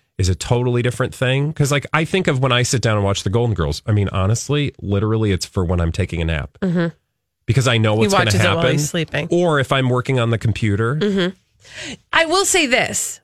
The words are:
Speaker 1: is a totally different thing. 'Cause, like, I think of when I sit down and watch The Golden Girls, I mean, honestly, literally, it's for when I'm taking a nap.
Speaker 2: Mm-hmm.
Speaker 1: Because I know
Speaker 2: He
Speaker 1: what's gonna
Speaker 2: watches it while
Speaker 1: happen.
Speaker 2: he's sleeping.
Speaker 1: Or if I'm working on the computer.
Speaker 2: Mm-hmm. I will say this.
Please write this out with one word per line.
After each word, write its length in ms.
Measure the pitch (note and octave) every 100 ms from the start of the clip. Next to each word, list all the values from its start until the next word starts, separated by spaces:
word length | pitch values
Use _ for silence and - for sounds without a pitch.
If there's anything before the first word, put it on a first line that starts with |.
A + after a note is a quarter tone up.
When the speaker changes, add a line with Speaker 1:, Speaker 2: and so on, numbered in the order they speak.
| _ -
Speaker 1:
is 120 | F#2
a 40 |
totally 460 | F2+ - A#2+ B2 A#2+
different 320 | A#2+ - B2+
thing. 380 | - B2+ C3+ D3
'Cause, 180 | D#3 C#3
like, 160 | C#3+ -
I 120 | D#3 E3
think 200 | F#3+ F3+
of 120 | C3
when 120 | C3+
I 100 | B2
sit 180 | B2 B2
down 160 | A2+ G#2+
and 80 |
watch 180 | G2 G2+
The 80 | -
Golden 240 | A2+ A#2+
Girls, 280 | F2+ D2 D2 -
I 60 |
mean, 160 | G#2 G2
honestly, 640 | F#2+ F#2+ A#2 - D3 C#3+ -
literally, 500 | F#2+ G2 G#2+ A2 G#2+
it's 140 | F2+ -
for 160 | G2
when 160 | F2 F2
I'm 120 | E2
taking 300 | - F2+ E2
a 20 |
nap. 320 | E2 D#2 - -
Speaker 2:
Mm-hmm. 260 | F#3 E3+ E3+ - _ _ _ _
Speaker 1:
Because 220 | - B2 B2
I 80 | A#2
know 160 | G#2+
Speaker 2:
He 40 | G#2+
Speaker 1:
what's 120 | G#2+
gonna 100 | G3 -
Speaker 2:
watches 140 | G2
it 40 | F2+
while 100 | -
Speaker 1:
happen. 140 | B2+
Speaker 2:
he's 160 | C#3+ D3+
sleeping. 400 | E3+ D3+ C#3 E3+
Speaker 1:
Or 280 | F3 F3 C#3+
if 120 | B2+
I'm 160 | C3+ B2+
working 280 | B2 B2+ C3
on 120 | A#2
the 80 | A2+
computer. 580 | A2+ - A2 G2 A2+ D3+
Speaker 2:
Mm-hmm. 380 | G#3 G3 F3+ F#3+ _ _ - - D#4+ A#3+ _
I 100 | D#4+
will 200 | E4 F#4 G4
say 180 | F#4 C#4
this. 540 | A#3+ D3+ G3+ - -